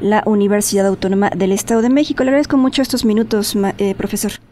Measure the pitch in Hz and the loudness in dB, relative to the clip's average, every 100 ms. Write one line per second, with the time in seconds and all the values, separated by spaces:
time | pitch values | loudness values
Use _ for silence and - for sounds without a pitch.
0 | 196 214 - 208 202 208 208 196 196 190 | 0 0 2 2 2 2 0 0 0 0
1 | 190 196 202 175 190 196 - 226 226 269 | 0 0 0 0 0 -2 0 0 2 2
2 | 302 285 262 277 294 269 262 277 262 247 | 0 -2 0 2 2 2 2 0 -2 0
3 | 226 208 220 214 208 208 196 - 202 190 | 0 0 0 0 0 0 -2 -2 -2 -2
4 | 196 208 208 - - | -4 -4 -6 -8 -16